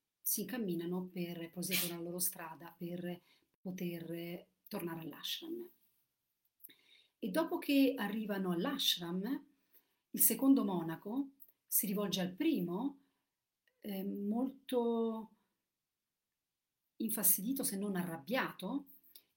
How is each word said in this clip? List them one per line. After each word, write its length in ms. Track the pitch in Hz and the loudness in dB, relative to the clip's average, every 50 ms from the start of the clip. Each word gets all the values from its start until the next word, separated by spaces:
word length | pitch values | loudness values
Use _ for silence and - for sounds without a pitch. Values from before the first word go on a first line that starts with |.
| _ _ _ _ | _ _ _ _
si 200 | - - - 220 | -2 -2 0 0
incamminano 680 | 196 - 254 247 214 180 170 165 170 175 180 185 185 185 | -2 -4 -4 -2 0 0 0 -2 -2 -2 -2 -2 -2 -4
per 380 | - 180 175 170 170 165 165 165 | -4 -4 -4 -4 -4 -8 -10 -8
proseguire 460 | - 180 180 185 185 180 175 170 175 | -8 -6 -4 -2 0 0 0 -2 -4
la 60 | 170 | -6
loro 180 | 170 175 175 180 | -6 -6 -4 -2
strada, 520 | 180 - - 175 165 160 160 139 170 170 - | -2 -2 -2 -4 -10 -12 -12 -12 -14 -16 -12
per 420 | - 175 170 175 175 175 175 175 175 - _ - _ _ _ _ _ | -10 -8 -6 -6 -6 -6 -6 -6 -8 -12 _ -20 _ _ _ _ _
poter 840 | - 190 180 185 180 175 170 165 151 160 170 170 170 170 175 180 - - _ _ _ | -10 -10 -6 -4 -4 -4 -4 -6 -6 -8 -8 -6 -6 -8 -8 -10 -12 -18 _ _ _
tornare 320 | - 208 185 170 170 165 165 | -10 -8 -6 -4 -4 -6 -6
all'ashram. 680 | 160 - - - - - - - 170 330 349 349 - - - _ _ _ _ _ _ _ _ _ _ _ _ _ _ _ _ _ - - - _ _ - - - - _ _ | -8 -10 -10 -8 -6 -6 -6 -6 -6 -8 -8 -8 -8 -12 -16 _ _ _ _ _ _ _ _ _ _ _ _ _ _ _ _ _ -20 -20 -20 _ _ -20 -20 -20 -20 _ _
E 120 | _ - 208 | _ -6 0
dopo 280 | 180 311 320 - 359 | 0 2 2 2 -2
che 380 | 339 - - 285 277 269 254 269 | -2 0 4 6 8 8 8 6
arrivano 540 | - 208 202 208 226 214 196 196 190 185 180 | 2 0 -2 -2 -2 -2 -2 0 0 2 2
all'ashram, 960 | 175 165 202 285 277 277 - - - 180 170 170 180 185 196 240 285 302 - - _ _ _ _ _ - _ _ _ _ _ _ - - | 2 2 2 0 0 2 2 2 2 2 0 -2 -2 -2 0 -2 -2 -4 -4 -10 _ _ _ _ _ -20 _ _ _ _ _ _ 2 4
il 60 | - | 4
secondo 400 | - 226 226 262 269 269 226 208 | 4 4 6 6 8 8 8 6
monaco 640 | 202 185 170 165 160 160 160 - 202 240 277 285 - - _ - - _ _ _ | 4 0 0 0 -2 -4 -6 -6 -4 -4 -4 -4 -4 -10 _ -20 -20 _ _ _
si 200 | _ - - - | _ 0 0 2
rivolge 340 | 196 196 208 208 190 - 185 | 2 0 0 0 0 2 0
al 140 | 180 180 - | 0 -2 0
primo, 640 | - 302 330 277 196 170 170 175 202 262 285 - - _ _ _ _ _ _ _ _ _ _ _ _ _ _ _ _ | 2 2 2 4 2 0 0 -2 -2 -2 -4 -4 -8 _ _ _ _ _ _ _ _ _ _ _ _ _ _ _ _
eh, 240 | - 214 196 190 196 | -10 -8 -6 -4 -4
molto 1300 | 202 196 202 202 202 220 240 269 269 - - - - 262 240 233 233 233 226 226 226 220 220 214 - - _ _ _ _ _ _ _ _ _ _ _ _ _ _ _ _ _ _ _ _ _ _ _ _ _ _ _ _ _ _ _ _ | -4 -4 -2 -2 0 0 0 0 -2 -4 -8 -8 -2 0 2 2 2 2 2 2 0 -2 -4 -8 -12 -16 _ _ _ _ _ _ _ _ _ _ _ _ _ _ _ _ _ _ _ _ _ _ _ _ _ _ _ _ _ _ _ _
infastidito, 640 | - 226 214 - 220 196 - - - 185 240 277 - - | -4 -4 -2 0 4 6 6 6 6 2 0 0 0 0
se 140 | - 202 | -2 -2
non 180 | 190 208 202 190 | -2 -2 0 0
arrabbiato, 920 | 180 175 170 165 151 135 156 240 262 196 156 - - 185 202 262 294 - - - - _ - - - - _ _ | 0 0 -2 -4 -6 -4 -2 0 0 0 0 -4 -6 -6 -4 -4 -4 -6 -8 -16 -20 _ -20 -20 -20 -20 _ _